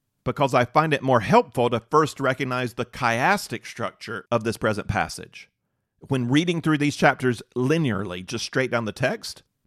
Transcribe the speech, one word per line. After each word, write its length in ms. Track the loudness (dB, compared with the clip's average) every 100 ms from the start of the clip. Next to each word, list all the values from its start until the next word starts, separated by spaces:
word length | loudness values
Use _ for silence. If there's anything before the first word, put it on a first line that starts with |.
| _ _
because 320 | -6 -2 2 2
I 100 | 2
find 260 | 2 2
it 100 | 2
more 160 | 2 2
helpful 500 | 4 2 2 0 0
to 100 | 0
first 400 | 0 2 2 0
recognize 540 | -2 -2 -4 -4 -4
the 120 | -6 -10
chiastic 800 | -4 -2 2 2 0 -2 -10 -12
structure 580 | -8 -8 -8 -12 -10 -2
of 120 | -2
this 140 | 0 -2
present 300 | -2 -2 -2
passage. 600 | -2 -2 -6 -16 -20 -20 _ _ _ _ _
When 280 | -4 -2 2
reading 320 | 2 2 0
through 200 | 0 2
these 160 | 0 2
chapters 480 | 2 4 0 -2 -4 -2
linearly, 720 | 0 2 2 0 -4 -8 -8
just 200 | -8 -4
straight 260 | -2 -2
down 140 | -2 -4
the 60 |
text, 520 | -2 -4 -4 -10 -18 _ _